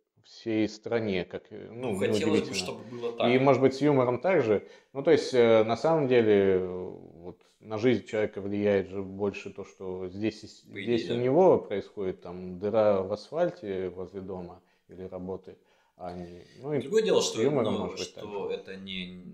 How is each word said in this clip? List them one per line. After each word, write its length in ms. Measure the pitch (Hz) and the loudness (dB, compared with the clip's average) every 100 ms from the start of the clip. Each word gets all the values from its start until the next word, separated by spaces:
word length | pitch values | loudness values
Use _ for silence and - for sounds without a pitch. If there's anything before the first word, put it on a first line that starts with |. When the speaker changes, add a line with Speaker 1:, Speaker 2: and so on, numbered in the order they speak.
| _ _ | _ _
Speaker 1:
всей 440 | _ - 113 110 104 | _ -12 -4 0 0
стране, 560 | - 107 113 110 92 | -4 -4 -2 0 -2
как, 200 | 85 98 - | -4 -10 -14
э, 180 | 104 95 | -18 -16
ну, 220 | 117 127 | -10 -6
Speaker 2:
Ну, 60 | 95 | -2
хотелось 200 | 107 107 | 0 0
бы, 60 | 107 | 2
Speaker 1:
неудивительно. 260 | 101 - - | 0 0 -4
Speaker 2:
чтобы 280 | - 113 | -6 -10
было 300 | 117 120 117 | -14 -8 -8
так. 180 | - 117 | 0 2
Speaker 1:
И, 80 | 127 | 4
может 220 | 139 123 | 6 6
быть, 120 | 131 - | 4 4
с 60 | |
юмором 380 | 147 135 123 120 | 2 4 2 0
также. 480 | 185 175 113 98 - - _ | 2 2 2 0 0 -16 _
Ну, 80 | 135 | -2
то 100 | 160 | 4
есть, 220 | 147 - | 4 4
э, 300 | 127 117 110 | 4 8 6
на 140 | 110 117 | 6 2
самом 300 | 160 160 131 | 2 2 4
деле, 500 | 123 110 101 98 92 | 4 6 6 6 2
э, 80 | 92 | 0
вот, 720 | 90 90 90 87 80 90 - _ _ | -6 -10 -12 -18 -18 -18 -18 _ _
на 180 | 104 107 | -10 0
жизнь 280 | 127 107 - | 2 2 0
человека 360 | 107 104 104 | -2 -2 -4
влияет 480 | 101 101 104 98 92 | -6 0 2 2 0
же 120 | 98 | -8
больше 480 | 95 95 101 - 101 | -8 -4 -4 -4 -12
то, 140 | 98 | -14
что 440 | 95 - 95 92 92 | -16 -12 -10 -8 -10
здесь 340 | 95 107 - | -6 -6 -6
и 40 | - | -14
с-, 140 | - - | -20 -16
Speaker 2:
По 120 | 101 | -10
идее, 140 | 98 117 | -2 -2
Speaker 1:
здесь 120 | - | 0
у 40 | 120 | -2
Speaker 2:
да. 60 | |
Speaker 1:
него 360 | 123 151 185 113 | 2 6 6 4
происходит, 640 | - 101 - 104 92 87 | 0 -6 -6 -8 -8 -8
там, 380 | 90 90 92 90 | -12 -12 -12 -6
дыра 420 | 101 110 107 98 | -2 2 4 2
в 100 | 95 | -2
асфальте 760 | 101 - 151 175 - 107 92 92 | -6 -6 -4 -4 -4 -8 -6 -6
возле 320 | 90 92 98 | -8 -12 -12
дома 400 | 92 92 87 90 _ _ _ | -10 -10 -12 -16 _ _ _
или 140 | 90 | -16
работы, 540 | 92 92 92 92 - 90 _ _ _ _ | -14 -10 -10 -10 -12 -20 _ _ _ _
а 160 | 90 | -12
не, 320 | 90 87 87 - - | -12 -14 -16 -20 -14
ну, 120 | 135 | -6
и 80 | 143 | -4
Speaker 2:
Другое 200 | 113 220 | 0 0
дело, 180 | 190 135 | 2 2
Speaker 1:
с 80 | - | 0
Speaker 2:
что, 100 | - | 0
Speaker 1:
юмором 320 | 131 143 107 | 0 2 0
Speaker 2:
ну, 60 | 104 | -2
Speaker 1:
может 180 | 90 92 | -4 -8
быть 100 | 92 | -12
Speaker 2:
что 120 | 92 | -12
Speaker 1:
так 300 | 104 101 90 | -10 -8 -6
же. 40 | 95 | -8
Speaker 2:
это 140 | 98 95 | -10 -14
не, 480 | 95 92 90 90 90 | -10 -8 -10 -12 -18